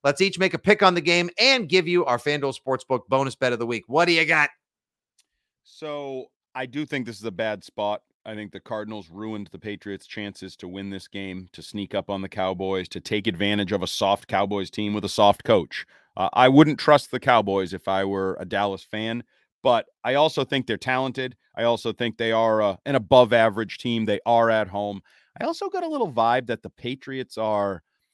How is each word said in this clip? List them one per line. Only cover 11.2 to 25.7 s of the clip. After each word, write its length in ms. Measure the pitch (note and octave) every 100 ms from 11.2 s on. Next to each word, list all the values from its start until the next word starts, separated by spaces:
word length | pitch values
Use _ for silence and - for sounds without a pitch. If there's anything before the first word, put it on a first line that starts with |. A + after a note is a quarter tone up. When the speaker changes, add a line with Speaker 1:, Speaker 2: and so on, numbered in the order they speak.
| G2 F#2 F2+
Speaker 2:
to 100 | -
sneak 320 | - G2+ G2
up 140 | G2+ -
on 140 | G2
the 60 | F#2+
Cowboys, 600 | - F#2+ F#2 F#2+ F#2+ F2+
to 120 | F#2
take 260 | - G#2+ G#2
advantage 460 | E2+ G2+ G#2 F#2+
of 100 | G2+
a 40 | F2+
soft 420 | - G2+ - -
Cowboys 420 | G2+ G2+ G2+ F#2
team 240 | - G#2+
with 100 | G#2
a 40 | G2
soft 360 | - G#2 G2+
coach. 400 | - G#2+ D#2+ - - _ _ -
Uh, 120 | F#2+
I 160 | - B2+
wouldn't 300 | C3+ D#3 C3
trust 320 | - D3 -
the 100 | B2+
Cowboys 520 | - A#2+ G2+ G2 F#2
if 160 | F#2 -
I 160 | F#2+
were 320 | G2 G2 F#2+ -
a 40 |
Dallas 380 | F#2 G2+ G2+ G2
fan, 400 | - G#2+ A2 A#2 - _ _ _
but 240 | C3 A#2 - _
I 120 | A#2+
also 300 | C3+ D#3 D3+
think 220 | C3 C#3 A#2+
they're 100 | G#2
talented. 600 | - B2+ C3 C3 B2+ - _ -
I 80 |
also 280 | A#2 A#2 A#2
think 240 | G#2 A#2+ G#2
they 160 | A2+
are, 300 | A2+ A2+ A2
uh, 140 | G#2 F#2 -
an 80 |
above-average 840 | C3+ G2+ B2+ A#2+ A#2 A2+ G2+ G#2+ -
team. 260 | B2 A#2
They 160 | G#2+ G2+
are 260 | - A#2 A2+
at 180 | A2 G2+
home. 340 | G2+ G#2 G2+ - _ _ -
I 40 |
also 240 | D4 E4
got 160 | G4